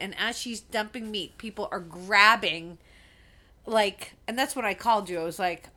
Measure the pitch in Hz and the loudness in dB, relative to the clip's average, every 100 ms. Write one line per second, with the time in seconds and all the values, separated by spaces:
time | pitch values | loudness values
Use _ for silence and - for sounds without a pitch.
0 | 190 - 202 - 247 220 - 220 214 247 | -8 -4 -4 -4 -8 -10 -6 -4 -4 -8
1 | 220 208 170 - 226 208 202 196 170 175 | -8 -8 -8 -12 -12 -8 -6 -8 -10 -12
2 | 185 208 208 226 196 165 165 165 - - | 2 8 8 8 2 -4 -8 -16 -20 -20
3 | - - - - _ _ - 220 202 190 | -20 -20 -20 -20 _ _ -2 2 2 -2
4 | - - - 233 262 269 220 190 233 220 | -14 -16 -8 -4 -2 -2 -4 -2 2 2
5 | 180 175 165 165 180 170 - | 0 -4 -4 -2 -2 -4 -10